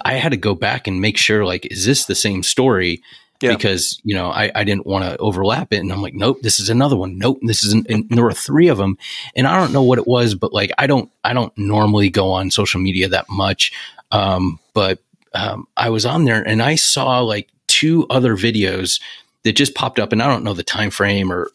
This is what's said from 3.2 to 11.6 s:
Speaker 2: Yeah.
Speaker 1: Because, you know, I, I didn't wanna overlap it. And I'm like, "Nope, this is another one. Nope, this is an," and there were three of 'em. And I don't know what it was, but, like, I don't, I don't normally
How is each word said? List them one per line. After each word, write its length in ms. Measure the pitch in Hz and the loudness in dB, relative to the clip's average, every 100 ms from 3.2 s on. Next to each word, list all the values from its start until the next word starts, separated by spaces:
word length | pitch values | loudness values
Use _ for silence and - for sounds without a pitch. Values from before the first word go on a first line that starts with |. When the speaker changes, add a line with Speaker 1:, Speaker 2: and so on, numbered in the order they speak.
| _ - | _ -4
Speaker 2:
Yeah. 100 | 123 | 0
Speaker 1:
Because, 460 | 113 110 92 - - | 0 0 0 -4 -6
you 120 | 107 | -4
know, 140 | 98 90 | -4 -2
I, 200 | - 107 | -2 -2
I 100 | - | -2
didn't 220 | 101 98 - | -2 -2 -2
wanna 300 | 98 92 - | -2 -2 -2
overlap 540 | 104 92 98 - - | -2 0 0 0 -2
it. 40 | 104 | -2
And 140 | 87 | -2
I'm 80 | 95 | -4
like, 120 | 101 | -6
"Nope, 240 | - 110 139 | -2 -2 0
this 160 | 113 104 | 0 0
is 100 | 101 | 2
another 260 | 117 139 113 | 2 2 2
one. 220 | 95 92 | -2 -2
Nope, 200 | 117 135 | -2 0
this 200 | 117 110 | -2 0
is 80 | 104 | 2
an," 100 | 110 - | 2 2
and 200 | 107 107 | -2 0
there 140 | 117 | 2
were 80 | 117 | 2
three 360 | - - 147 175 | 2 0 4 4
of 120 | 110 | 4
'em. 160 | 98 95 - - - | 0 -2 -8 -14 -8
And 120 | - 135 | -2 2
I 120 | 190 | 2
don't 140 | 170 | 2
know 80 | 135 | 4
what 160 | 127 123 | 4 4
it 80 | - | 4
was, 280 | 123 117 | 2 2
but, 180 | 95 101 | 0 -2
like, 160 | 104 101 - | -2 -2 0
I 80 | 143 | 2
don't, 240 | 139 - _ | 2 -2 _
I 100 | 101 | -2
don't 220 | 123 113 | -2 -2
normally 500 | - | -4